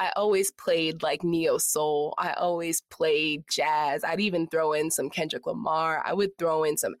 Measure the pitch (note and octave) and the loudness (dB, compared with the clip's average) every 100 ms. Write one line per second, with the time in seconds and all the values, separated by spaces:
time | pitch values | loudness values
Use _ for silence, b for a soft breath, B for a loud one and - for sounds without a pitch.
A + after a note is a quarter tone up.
0 | F#3 - G#3 F#3+ G3 - - E3 D#3+ D#3+ | -2 0 2 2 0 -2 0 2 0 -2
1 | D#3 D3 E3+ E3 D#3+ B2+ - D#3 D3+ D3 | -2 0 0 2 2 2 0 0 2 0
2 | D3 - F3 - F3+ E3+ E3+ E3 _ - | 0 -2 -4 0 0 0 -2 -4 _ -2
3 | D#3+ D3+ D#3 D3+ - - D3 D#3 D3 D3+ | 2 4 2 -2 -4 -2 0 2 2 0
4 | - E3 G#3 E3+ E3 D#3+ D#3 D3+ D#3 - | -2 -2 0 0 0 0 2 2 0 -2
5 | C#3 - D#3+ B2+ E3 D#3+ D#3+ D#3 D#3+ D#3 | -4 -4 -6 -4 -6 -4 -2 0 0 -2
6 | - F3+ G3+ - E3 D#3+ D#3 D3+ G2 - | -2 0 -2 0 0 2 0 0 -4 -4